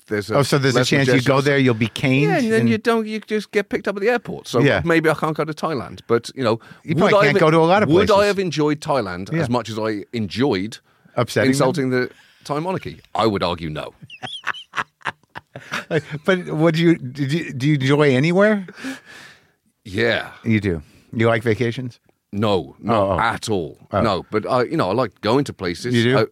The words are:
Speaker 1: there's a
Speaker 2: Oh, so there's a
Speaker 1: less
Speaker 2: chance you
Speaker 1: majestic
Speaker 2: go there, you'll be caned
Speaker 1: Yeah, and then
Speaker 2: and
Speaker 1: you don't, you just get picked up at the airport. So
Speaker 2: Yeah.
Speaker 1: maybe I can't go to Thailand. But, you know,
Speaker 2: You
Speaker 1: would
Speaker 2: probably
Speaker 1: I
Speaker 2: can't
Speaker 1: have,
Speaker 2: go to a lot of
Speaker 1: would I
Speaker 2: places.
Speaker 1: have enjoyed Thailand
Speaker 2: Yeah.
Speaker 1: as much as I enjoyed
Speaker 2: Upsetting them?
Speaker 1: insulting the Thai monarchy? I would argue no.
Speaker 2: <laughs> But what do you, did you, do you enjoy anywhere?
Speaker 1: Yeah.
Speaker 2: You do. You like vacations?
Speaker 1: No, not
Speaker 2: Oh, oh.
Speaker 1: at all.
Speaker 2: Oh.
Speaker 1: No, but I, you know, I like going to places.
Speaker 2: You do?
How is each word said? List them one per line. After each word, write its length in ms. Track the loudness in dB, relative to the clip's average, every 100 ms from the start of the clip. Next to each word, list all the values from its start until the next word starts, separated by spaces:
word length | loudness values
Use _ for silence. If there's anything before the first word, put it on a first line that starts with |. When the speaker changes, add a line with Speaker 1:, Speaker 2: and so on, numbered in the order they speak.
| -6
Speaker 1:
there's 220 | -6 -2
a 60 | 0
Speaker 2:
Oh, 60 |
so 140 | 2 2
there's 160 | 2 2
a 40 |
Speaker 1:
less 100 | 2
Speaker 2:
chance 180 | 2 4
you 60 |
Speaker 1:
majestic 140 | 2 4
Speaker 2:
go 140 | 2
there, 160 | 2 2
you'll 160 | 2
be 140 | 2 -2
caned 340 | -2 0 2 2
Speaker 1:
Yeah, 60 | 2
and 140 | 2
then 80 | 2
Speaker 2:
and 80 | 2
Speaker 1:
you 80 | 0
don't, 300 | 0 0 -2
you 120 | -8
just 300 | -6 -6 -4
get 180 | -4 -4
picked 180 | -6 -6
up 80 | -4
at 60 |
the 60 | -2
airport. 380 | -2 -4 -12 -4
So 120 | 2
Speaker 2:
Yeah. 220 | 2 2 2
Speaker 1:
maybe 240 | 2 2
I 60 | 0
can't 200 | -2 -4
go 80 |
to 100 | -6
Thailand. 480 | -6 -6 -6 -8 -12 -2
But, 220 | -2 -2 -4
you 80 |
know, 160 | -2 -2 -6 -16
Speaker 2:
You 100 | -4 0
Speaker 1:
would 20 | 4
Speaker 2:
probably 80 | 4
Speaker 1:
I 60 | 4
Speaker 2:
can't 60 | 4
Speaker 1:
have, 40 |
Speaker 2:
go 80 | 4
to 60 | 4
a 80 | 4
lot 160 | 4
of 60 | 4
Speaker 1:
would 220 | 4 4
I 20 |
Speaker 2:
places. 140 | 4 4
Speaker 1:
have 120 | 0
enjoyed 400 | -4 -2 -2 -2
Thailand 520 | -2 -2 -2 -6 -6
Speaker 2:
Yeah. 80 | -4
Speaker 1:
as 80 | -2
much 200 | -2 -4
as 100 | -6
I 240 | -4 -6 -6
enjoyed 640 | -6 -6 -2 0 0 -4 -10 _ _ _ -4
Speaker 2:
Upsetting 320 | -2 2 2
them? 60 |
Speaker 1:
insulting 360 | 4 2 0 -2
the 220 | -2 -2 -8 _ _
Thai 160 | -8 -6
monarchy? 400 | -4 -6 -8 -14 -8 0
I 100 | 0
would 160 | 2
argue 300 | -2 -4 -6
no. 240 | -8 -10 -16
Speaker 2:
<laughs> 40 | -20 -16 -14 -10 -10 -10 -10 -10 -10 _ -12 -12 _ -20 -20 -20 -12 -12 -6 -4 -4 -6 -2
But 220 | -2 -2
what 260 | 0 2 4
do 60 |
you, 120 | 2 2
did 340 | -2 -6 -4
you, 220 | -4 -4
do 140 | -4 0
you 60 | 2
enjoy 400 | 2 4 4 4
anywhere? 520 | 2 4 4 2 -4 -12 -14 -14 -16 -20 -20 -20 _ _ _ _
Speaker 1:
Yeah. 480 | -10 -2 0 0 -4 -8
Speaker 2:
You 160 | 0 0
do. 240 | 0 -4 -8 _ _
You 140 | -2 0
like 140 | 2
vacations? 560 | 0 -2 -2 -4 -10 -14 _ _ _
Speaker 1:
No, 440 | -4 0 0 -2 -8
not 160 | 0 2
Speaker 2:
Oh, 160 | 2
oh. 60 | 2
Speaker 1:
at 300 | 0 -2 -4
all. 280 | -4 -4 -10 -6
Speaker 2:
Oh. 100 | -2
Speaker 1:
No, 240 | 0 -2 -4
but 160 | -4 -2
I, 180 | -2
you 140 | 0 -2
know, 120 | -2
I 40 |
like 260 | -2 -4 -4
going 240 | 0 0 0
to 80 |
places. 400 | -6 -8 -6 -2 2
Speaker 2:
You 80 |
do? 140 | 4 2 0